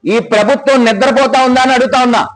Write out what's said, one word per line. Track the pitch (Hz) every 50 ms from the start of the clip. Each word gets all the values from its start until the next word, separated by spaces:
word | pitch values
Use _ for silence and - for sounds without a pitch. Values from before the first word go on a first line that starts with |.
| -
ఈ | 156 208 233 - - -
ప్రభుత్వం | 208 208 208 277 277 - 277 269 262 240
నిద్రపోతా | 226 220 196 233 277 233 254 269 269 - 262 262
ఉందా | 254 254 254 254
అని | 262 262
అడుగుతా | 247 254 - 233 254 254
ఉన్నా. | 247 233 208 123 - -